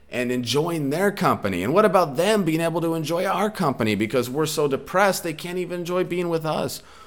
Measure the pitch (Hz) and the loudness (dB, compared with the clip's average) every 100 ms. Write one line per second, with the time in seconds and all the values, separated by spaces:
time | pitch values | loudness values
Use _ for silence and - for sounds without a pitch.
0 | - 117 123 123 117 131 165 165 139 151 | -10 -4 -2 -2 0 0 0 -2 -2 2
1 | 202 202 160 110 101 90 98 170 214 185 | 0 2 2 2 0 -2 0 4 4 4
2 | 170 127 185 220 170 160 165 165 165 165 | 2 2 2 2 2 0 0 0 0 -2
3 | 151 170 190 180 208 214 160 123 110 101 | -2 -2 0 0 -2 0 -2 0 0 2
4 | 110 135 120 135 156 151 147 131 - 180 | 0 0 0 -2 -2 0 0 0 -2 2
5 | 202 185 170 156 170 180 175 175 170 180 | 2 2 -4 -6 -6 -6 -4 -6 -2 -2
6 | 175 175 175 165 156 151 151 - - - | 0 -2 0 0 0 -2 -2 -6 -14 -20